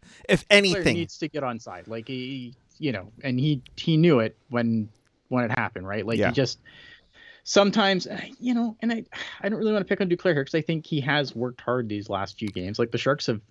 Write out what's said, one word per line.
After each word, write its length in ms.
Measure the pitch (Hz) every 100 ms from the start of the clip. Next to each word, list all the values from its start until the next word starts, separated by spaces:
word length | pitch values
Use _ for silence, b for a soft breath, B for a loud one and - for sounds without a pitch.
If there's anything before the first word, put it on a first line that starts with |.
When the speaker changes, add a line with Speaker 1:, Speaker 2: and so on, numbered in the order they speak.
| B B -
Speaker 1:
If 180 | 190 -
Speaker 2:
Player 100 | 202
Speaker 1:
anything. 380 | 202 190 160 170
Speaker 2:
needs 220 | 165 -
to 100 | 151
get 160 | 147
on 140 | 131 113
side. 260 | 113 90 95
Like, 200 | 113 113
he, 460 | 131 127 135 123 - _ -
you 140 | 151
know, 200 | 107 95 -
and 160 | 139 127
he, 240 | 151 139 - -
he 200 | - 156
knew 240 | 175 135
it 160 | 110 - -
when, 400 | 120 117 113 107 _ _ _ -
when 160 | 127
it 60 | 117
happened, 360 | 127 104 92 95
right? 180 | 107 104
Like, 120 | 113
Speaker 1:
Yeah. 100 | 98
Speaker 2:
he 60 |
just, 240 | - 127 - B B B B B B B B
sometimes, 600 | - 202 202 220 196 190 -
uh, 140 | 190 - -
you 140 | 247
know, 220 | 233 233 220
and 120 | 226
I, 120 | 233 - B B B
I 60 | 202
don't 100 | 214
really 140 | 214
wanna 120 | 214
pick 160 | 185 202
on 80 | 190
Duclair 240 | 175 190
here 120 | 147
'cause 100 | 139
I 80 | 165
think 240 | 151 160 -
he 140 | 151
has 340 | 131 147 139 117
worked 240 | 123 123
hard 280 | - 127 113
these 200 | 104 101
last 300 | 98 98 -
few 100 | 107
games. 300 | 90 90 110
Like, 120 | 117
the 80 | 117
Sharks 280 | 131 151 -
have, 140 | 107 -